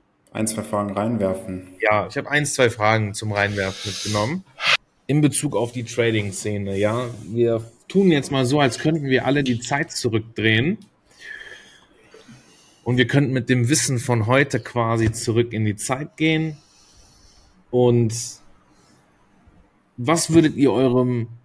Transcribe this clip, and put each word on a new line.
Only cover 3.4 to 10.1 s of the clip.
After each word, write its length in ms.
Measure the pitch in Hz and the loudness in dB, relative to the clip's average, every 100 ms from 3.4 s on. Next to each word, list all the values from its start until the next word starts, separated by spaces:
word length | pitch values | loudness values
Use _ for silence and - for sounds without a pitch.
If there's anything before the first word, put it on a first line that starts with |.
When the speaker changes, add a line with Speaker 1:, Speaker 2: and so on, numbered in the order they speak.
| 101 101 95 92 - | -2 -2 -4 -6 -8
Speaker 2:
mitgenommen. 540 | 95 101 104 107 180 - - - - _ _ - | -8 -4 -2 -2 -4 -10 -6 -2 -2 _ _ -2
In 140 | 143 | 2
Bezug 340 | 151 - 147 101 | 2 2 -2 -2
auf 160 | 120 | -4
die 120 | 123 | -6
Trading-Szene, 920 | 117 - 117 110 101 92 110 104 98 98 | -6 0 2 0 -2 -6 -6 -4 -4 0
ja. 300 | 104 117 123 113 | 0 0 -4 -10
Wir 380 | 110 113 117 113 113 - - | -6 0 2 0 -6 -16 -2
tun 220 | 190 190 | 4 4
jetzt 180 | 151 - | 4 2
mal 140 | 135 123 | 0 2
so, 140 | 147 | 2
als 180 | 139 - | 2 2
könnten 300 | 151 160 139 | 0 0 0
wir 160 | 131 120 | 0 2
alle 160 | 143 | 0
die 140 | 135 117 | 0 -2
Zeit 300 | - 143 165 | -2 -4 -4
zurückdrehen. 840 | - 120 | -4 -2